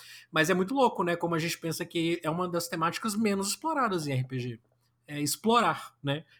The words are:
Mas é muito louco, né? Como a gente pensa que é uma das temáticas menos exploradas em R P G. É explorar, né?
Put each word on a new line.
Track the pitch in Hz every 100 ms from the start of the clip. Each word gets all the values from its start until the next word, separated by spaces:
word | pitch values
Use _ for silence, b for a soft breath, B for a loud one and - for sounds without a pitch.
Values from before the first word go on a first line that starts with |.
| b b b
Mas | 160 156
é |
muito | 185 185
louco, | 269 247 -
né? | 175 170
Como | 170
a | 165
gente | 165 -
pensa | 165 156 170
que | 170 165 170
é | 160
uma | 165 180
das | 170 -
temáticas | 175 165 165 226
menos | 208 220 196 196
exploradas | - 311 302 240 185 147
em |
R | 131
P | 131 131
G. | 120 113 _ _ _ _ -
É | 147
explorar, | 147 - 214 233 190 151 - _
né? | 139 143 -